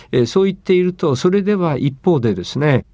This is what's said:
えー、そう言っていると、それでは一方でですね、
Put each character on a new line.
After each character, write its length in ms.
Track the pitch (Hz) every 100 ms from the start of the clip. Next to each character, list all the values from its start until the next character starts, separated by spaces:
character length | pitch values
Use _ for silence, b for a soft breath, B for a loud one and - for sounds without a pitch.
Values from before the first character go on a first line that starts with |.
| B
え 80 | 127
ー、 60 | 120
そ 180 | 190
う 20 | 196
言 80 |
っ 40 | 190
て 160 | -
い 80 | 185
る 120 | 180
と、 220 | 180 165 131
そ 140 | 185
れ 120 | 202
で 140 | 196 208
は 220 | 175 139
一 240 | 139 131
方 180 | - 160
で 140 | 113 92
で 80 |
す 160 | 87 135
ね、 260 | 147 127 -